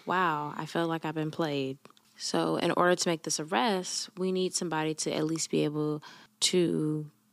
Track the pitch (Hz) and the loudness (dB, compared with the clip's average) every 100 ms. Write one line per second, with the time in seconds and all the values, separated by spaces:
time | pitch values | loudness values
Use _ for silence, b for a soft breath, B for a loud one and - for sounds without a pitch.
0 | - 180 175 151 147 151 156 170 165 165 | -2 0 2 0 -4 -6 -4 0 0 0
1 | 160 156 156 160 160 139 135 135 - _ | -2 -2 -4 -2 -2 0 -2 -6 -14 _
2 | _ - - 170 165 160 175 - 175 175 | _ -12 -4 0 0 2 2 4 4 4
3 | 180 165 160 160 156 208 247 185 180 - | 2 -2 -2 -4 0 2 2 0 -2 -6
4 | - - 185 185 180 - 175 156 156 156 | -8 -4 -2 0 0 0 0 0 0 -2
5 | 156 151 156 160 - 156 151 151 151 147 | -2 0 0 0 0 2 2 0 -2 -2
6 | B B B _ - 185 165 160 151 151 | B B B _ 2 4 4 2 0 -2
7 | 151 - _ | -6 -14 _